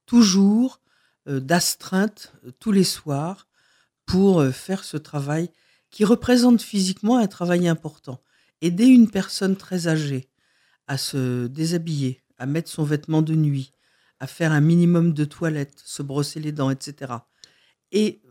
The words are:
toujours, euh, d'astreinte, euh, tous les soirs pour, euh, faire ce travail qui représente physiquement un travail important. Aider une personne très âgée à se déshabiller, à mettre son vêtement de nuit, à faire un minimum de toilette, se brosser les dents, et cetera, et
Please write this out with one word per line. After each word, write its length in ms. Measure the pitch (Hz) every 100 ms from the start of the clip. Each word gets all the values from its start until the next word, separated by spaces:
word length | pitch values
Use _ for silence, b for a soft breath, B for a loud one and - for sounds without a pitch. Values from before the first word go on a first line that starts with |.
| _
toujours, 720 | 240 214 190 196 214 254 - _ _ _ _ -
euh, 140 | 135
d'astreinte, 880 | 131 170 - - - 190 214 - - _ 123
euh, 40 | -
tous 100 | -
les 140 | 196 180
soirs 640 | - - 139 160 196 _ _ _ _ _ _ -
pour, 340 | 180 196 180
euh, 120 | 135
faire 340 | 127 - 190 -
ce 100 | 151
travail 540 | 151 151 139 156 170 - _ _ _
qui 140 | - 208
représente 560 | 233 - 247 240 233
physiquement 560 | - 202 185 190 208 247
un 100 | 202
travail 400 | - 175 175 175
important. 540 | 165 151 - - 131 _ _ _ _
Aider 240 | 170 175 247
une 240 | 254 226
personne 480 | 196 190 - 196 190
très 320 | - 185 165
âgée 400 | 160 147 135 - _ _ _ _ _ -
à 100 | 139
se 500 | - 143 127 123 120
déshabiller, 720 | 139 160 170 165 151 131 127 _ _
à 80 | 131
mettre 260 | 156 165
son 140 | - 147
vêtement 360 | 151 151 156
de 140 | 156 160
nuit, 380 | 151 139 131 _ _ _ _ _
à 60 | 131
faire 260 | - 165
un 80 | 151
minimum 500 | 151 170 175 175 170
de 140 | 151 147
toilette, 560 | - 165 151 139 _
se 180 | - -
brosser 380 | 143 135 143 156
les 140 | 151
dents, 180 | 151 135
et 60 | 135
cetera, 480 | - 139 131 117 - b b b b b _
et 300 | 208 214 - _